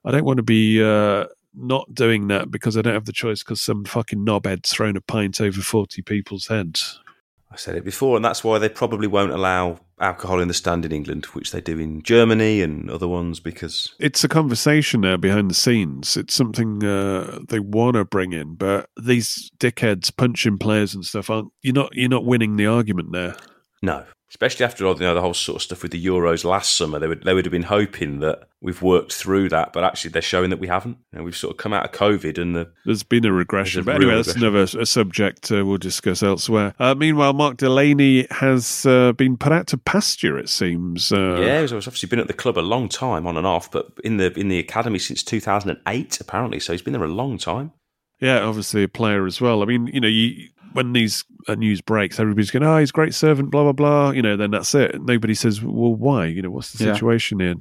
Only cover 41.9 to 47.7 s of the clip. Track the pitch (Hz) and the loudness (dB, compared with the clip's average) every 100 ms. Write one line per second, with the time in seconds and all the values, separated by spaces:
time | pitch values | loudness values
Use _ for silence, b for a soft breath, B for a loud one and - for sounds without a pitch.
41.9 | - 95 120 - - 123 90 85 123 107 | -8 -2 -2 -2 -2 -2 0 0 0 -2
42.9 | - 131 85 85 82 92 85 - - - | -4 -4 -2 -2 -2 0 0 -2 -6 -8
43.9 | - 110 107 90 85 98 92 80 110 117 | -8 -4 0 0 0 -2 -2 -2 -4 -2
44.9 | 95 - - - 113 107 101 95 - - | -2 -4 -8 -4 -4 -2 -2 -2 -6 -6
45.9 | 117 143 - - 98 120 57 - 87 - | -6 -6 -10 -6 -6 -4 -4 -4 -6 -4
46.9 | 131 80 92 139 104 - 104 147 | -4 -2 -2 -4 -4 -4 -6 -6